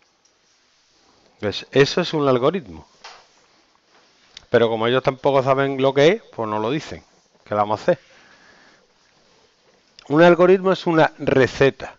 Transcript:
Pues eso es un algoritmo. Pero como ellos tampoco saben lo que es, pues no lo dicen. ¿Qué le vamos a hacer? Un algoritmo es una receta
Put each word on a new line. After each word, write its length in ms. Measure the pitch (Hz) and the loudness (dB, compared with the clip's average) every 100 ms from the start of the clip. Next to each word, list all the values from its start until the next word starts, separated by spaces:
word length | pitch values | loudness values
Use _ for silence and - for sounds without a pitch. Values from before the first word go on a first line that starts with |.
| _ _ _ _ _ _ _ _ _ _ _ _ _ - | _ _ _ _ _ _ _ _ _ _ _ _ _ -10
Pues 260 | 104 - - | -8 -8 -2
eso 280 | 135 139 - | 0 0 -2
es 120 | 170 | -4
un 140 | 156 139 | -4 -2
algoritmo. 580 | 127 135 185 107 80 - _ - - _ _ _ _ _ _ _ _ _ _ _ - _ | 0 -2 -4 -10 -20 -20 _ -20 -20 _ _ _ _ _ _ _ _ _ _ _ -20 _
Pero 200 | 117 113 | 0 0
como 180 | 113 117 | -2 -2
ellos 160 | 127 | -2
tampoco 400 | 139 131 147 135 | -2 -4 -2 0
saben 400 | 127 135 139 135 | 0 0 -2 -2
lo 100 | 135 | 0
que 160 | 131 151 | 2 2
es, 140 | 220 - - | 2 -6 -10
pues 120 | 110 | -6
no 120 | 107 | -4
lo 100 | 110 | -4
dicen. 320 | 151 - 78 _ _ _ _ | -6 -10 -18 _ _ _ _
¿Qué 60 | - | -6
le 60 | 104 | -4
vamos 240 | 104 107 | -2 -2
a 20 | |
hacer? 160 | - 170 _ _ _ _ _ _ _ _ _ _ _ _ _ _ _ _ _ _ _ _ - | -2 -4 _ _ _ _ _ _ _ _ _ _ _ _ _ _ _ _ _ _ _ _ -2
Un 140 | 147 | 4
algoritmo 500 | 175 170 180 190 185 | 4 6 4 4 2
es 140 | 175 175 | -2 0
una 260 | 160 151 - | 2 0 -2
receta 800 | 139 131 120 - 135 - - | 0 2 2 2 0 0 -14